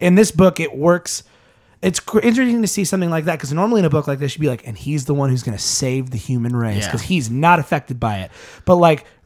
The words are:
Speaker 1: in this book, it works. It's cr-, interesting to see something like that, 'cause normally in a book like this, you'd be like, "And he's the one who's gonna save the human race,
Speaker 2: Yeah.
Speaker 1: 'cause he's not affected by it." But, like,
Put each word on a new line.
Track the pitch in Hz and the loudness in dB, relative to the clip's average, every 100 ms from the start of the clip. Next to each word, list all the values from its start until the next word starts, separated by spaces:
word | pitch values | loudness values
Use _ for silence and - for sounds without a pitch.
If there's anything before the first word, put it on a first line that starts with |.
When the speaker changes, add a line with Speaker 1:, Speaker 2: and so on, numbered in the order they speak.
Speaker 1:
in | 175 | 4
this | 185 214 | 6 4
book, | 156 185 - | 4 4 4
it | 160 127 | -4 0
works. | 165 175 - - - _ _ _ _ _ | 2 2 -2 -12 -12 _ _ _ _ _
It's | 190 - | -2 -2
cr-, | - 214 | -2 2
interesting | 233 233 247 233 | 2 2 2 0
to | 214 | 0
see | - | -2
something | 185 190 170 | -2 -2 -2
like | 165 156 | -2 -2
that, | 160 | -4
'cause | 135 | -4
normally | 156 214 226 | -2 2 2
in | |
a | 165 | 2
book | 151 143 | 0 -2
like | 135 | -4
this, | 139 | -6
you'd | - | -2
be | 147 | -2
like, | 120 - | -2 -8
"And | 107 | -10
he's | 139 151 131 | -6 -4 -2
the | |
one | 143 139 | 0 0
who's | 127 | 0
gonna | 117 101 | -4 -6
save | - - 131 131 131 | -4 -4 -2 -4 -4
the | 120 | -8
human | - 123 117 123 | -4 -4 -2 -2
race, | 113 104 | -2 -4
Speaker 2:
Yeah. | 101 | -4
Speaker 1:
'cause | 117 | -6
he's | - 185 113 | -2 -2 -2
not | 127 165 170 | 0 2 2
affected | - 151 - 127 | 0 -4 -4 -6
by | 117 101 | -4 -4
it." | 90 - - - - | -8 -14 -20 -4 2
But, | 175 | 4
like, | 170 147 - _ | 6 4 -4 _